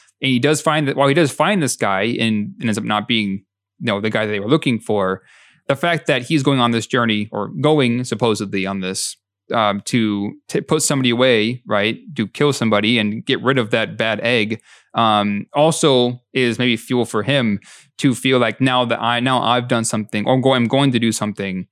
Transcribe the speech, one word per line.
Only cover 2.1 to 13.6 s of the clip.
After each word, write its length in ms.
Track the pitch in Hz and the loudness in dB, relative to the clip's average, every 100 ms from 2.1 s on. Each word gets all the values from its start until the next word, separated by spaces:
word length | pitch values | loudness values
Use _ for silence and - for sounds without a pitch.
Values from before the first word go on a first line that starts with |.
| 117 113 107 98 - | 0 0 0 -4 -6
and 40 | |
ends 140 | 113 107 | -4 -2
up 60 | |
not 240 | 110 107 104 | -2 -2 0
being, 380 | 113 101 98 _ _ _ - | 0 0 -4 _ _ _ -8
you 60 | 117 | -4
know, 160 | 101 | -2
the 80 | 110 | -2
guy 160 | 110 107 | -2 -2
that 60 | |
they 80 | 104 | -4
were 100 | 101 | 0
looking 300 | 151 147 113 | 0 0 -4
for, 420 | - 104 92 95 _ _ _ _ - | -2 -2 0 -4 _ _ _ _ -4
the 80 | 135 | -2
fact 320 | 170 165 - | 0 -2 0
that 160 | 139 | -2
he's 200 | 123 160 | 0 0
going 160 | 135 135 | 2 2
on 120 | 117 | 2
this 160 | 117 - | 0 -2
journey, 420 | 127 117 107 104 | 0 0 -2 -4
or 180 | 104 101 | -6 -8
going 540 | - 143 156 123 120 | -2 2 4 2 0
supposedly 640 | 123 107 120 104 101 98 95 | -4 -2 0 0 -2 -4 -4
on 160 | 98 | -4
this, 340 | 92 95 - - _ _ - | -6 -6 -8 -12 _ _ -6
um, 280 | 120 107 101 | 0 0 0
to, 520 | - 123 107 101 101 - - | -2 -2 0 -2 -6 -10 -6
to 140 | 131 | -6
put 180 | - 160 | -2 -2
somebody 300 | - 139 127 | 0 0 0
away, 500 | 117 131 117 107 123 - | 2 4 4 0 -4 -4
right, 320 | 107 107 127 - 147 | 0 0 -4 -10 -6
to 120 | 104 | -6
kill 240 | - 147 | 0 0
somebody 460 | 135 113 104 104 120 | 2 0 2 2 2
and 260 | 104 110 | 0 -4
get 160 | - 127 | -4 -2
rid 160 | 117 | 0
of 100 | 127 | 0